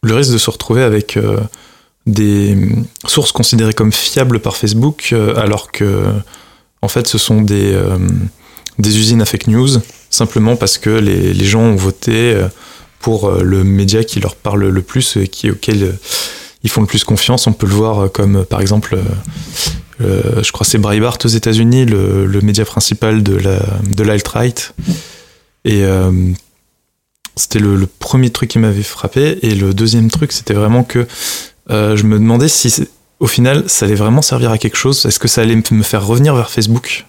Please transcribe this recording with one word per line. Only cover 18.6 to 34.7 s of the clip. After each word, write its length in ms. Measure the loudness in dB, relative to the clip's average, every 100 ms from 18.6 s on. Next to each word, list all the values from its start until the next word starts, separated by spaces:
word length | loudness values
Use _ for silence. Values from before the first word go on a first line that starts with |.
exemple, 360 | 0 0 0 -4
euh, 60 | -2 -6 -8 -12 -12 -8 -8 -8 -12 -6
euh, 400 | -2 0 0 -2
je 100 | -2
crois 120 | -2
que 60 | 0
c'est 80 | 0
Breitbart 400 | 2 2 0 0
aux 40 | 0
États-Unis, 580 | 0 0 2 4 4 2
le, 400 | 2 2 0 0
le 140 | 2
média 220 | 2 2 -2
principal 560 | -2 -2 -2 0 2
de 120 | 2 0
la, 240 | 0 0 -2 -2
de 200 | -2 0
l'alt-right. 720 | 0 0 -2 -2 -2 -4 -12 -10 -6 -6 -6 -20 -20 _ _ _
Et, 200 | -2 0
euh, 260 | 2 2 2 2 0 -2 _ _ _ _ _ _ _ _ -20 -10
c'était 220 | -4 0
le, 180 | 2 2
le 100 | 0
premier 440 | _ -2 2 2
truc 200 | 0 -2
qui 80 | 2
m'avait 240 | 2 0
frappé. 560 | -4 -6 -4 0 0 0
Et 120 | 0
le 200 | 0 0
deuxième 360 | 2 2 4 2
truc, 220 | 2 -2
c'était 220 | -4 -2
vraiment 300 | 0 2 2
que, 220 | 2 -2 -4 -6 -10 -10 -14 _ _
euh, 260 | -2 0 2
je 80 |
me 140 | 2 4
demandais 300 | 4 4 2
si 220 | 2 0
c'est, 180 | -2 -4 _ _ _
au 60 | -2
final, 380 | 2 2 2 0
ça 200 | -2 0
allait 80 |
vraiment 280 | 2 2 2
servir 280 | 2 0 0
à 80 | 0
quelque 180 | -2